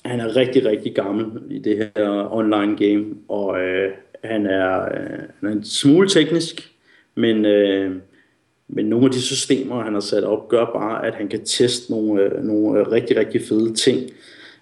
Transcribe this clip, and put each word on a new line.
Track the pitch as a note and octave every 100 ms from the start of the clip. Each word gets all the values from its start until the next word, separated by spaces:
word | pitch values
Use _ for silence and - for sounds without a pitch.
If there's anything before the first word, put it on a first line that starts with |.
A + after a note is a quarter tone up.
han | B2 A#2+
er | A2+ B2
rigtig, | B2+ -
rigtig | A2 G#2 -
gammel | - G2 G#2 A2 A#2 -
i | -
det | G#2+ G#2
her | G#2+ G#2+ G2+ G2+ G2+
online | A2+ G#2+ G#2 G#2 G#2
game, | G2+ G#2 G#2+ G2+ -
og, | G#2 G2 F#2
øh, | F#2 F#2 F#2+ F#2+ - -
han | A2 A2 G2+
er, | F#2+ F#2 F#2
øh, | - - - - - -
han | G#2
er |
en | G#2+
smule | - - C#3 E3 F#3+
teknisk, | D#3+ D3+ E3 E3 - - _ _ _ _
men, | - A#2 A2
øh, | G#2+ G2+ G2+ G2 F#2+ F#2 F#2+ _ _ _ _ _ -
men | A2 G#2+
nogle | A#2 C3
af |
de | B2
systemer, | B2 C3+ - C3+ - B2
han | A2
har | G2+
sat | G2+ G#2
op, | G2+ A2 -
gør | A#2
bare, | A#2 G#2+ G#2+ A2 A2+
at |
han | A2 G2+
kan | G#2+
teste | - - B2 - -
nogle, | A2+ G#2+ G2+
øh, | G2 -
nogle, | G#2 G#2+ G#2+ G#2+
øh, | G2
rigtig, | A2+ B2 A2+
rigtig | G#2 A#2
fede | - A2 A2+
ting. | A2 C3 B2 - - - - - -